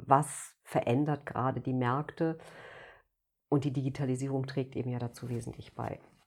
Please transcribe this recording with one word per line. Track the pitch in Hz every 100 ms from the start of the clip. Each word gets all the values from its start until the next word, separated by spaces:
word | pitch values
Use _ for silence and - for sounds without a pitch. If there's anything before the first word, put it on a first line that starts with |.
was | - 139 151 - - -
verändert | - - - 127 151 139
gerade | - - 131 123
die | 135
Märkte. | 127 123 135 147 - 165 160 - - - - - - _ _ _ _ _
Und | 147
die | 143
Digitalisierung | 135 131 135 131 127 135 135 131
trägt | 139 131 -
eben | 123
ja | 123
dazu | 120 - 123
wesentlich | 117 120 - -
bei. | - 113 - - _